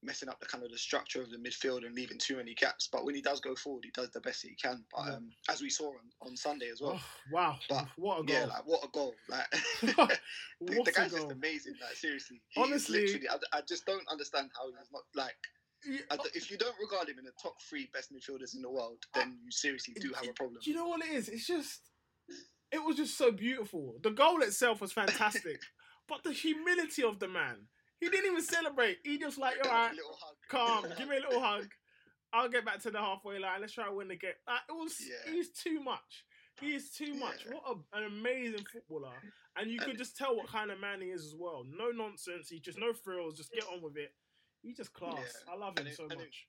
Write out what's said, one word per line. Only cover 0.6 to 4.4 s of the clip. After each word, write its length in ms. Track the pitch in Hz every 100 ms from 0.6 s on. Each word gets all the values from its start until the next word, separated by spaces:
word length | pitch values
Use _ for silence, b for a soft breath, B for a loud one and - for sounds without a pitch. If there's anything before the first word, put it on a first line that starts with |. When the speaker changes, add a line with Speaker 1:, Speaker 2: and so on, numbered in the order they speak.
Speaker 1:
of 60 | 123
the 60 | 117
structure 420 | - 143 - -
of 100 | 123
the 60 | 120
midfield 460 | 120 - 135 127
and 120 | 117 120
leaving 240 | 123 117
too 180 | - 135
many 160 | 120
gaps. 340 | 117 135 - -
But 140 | 127 120
when 100 | 143
he 60 |
does 180 | 143 139
go 140 | 135 131
forward, 300 | 147 131 107
he 60 |
does 200 | - 123
the 100 | 117
best 220 | 127 -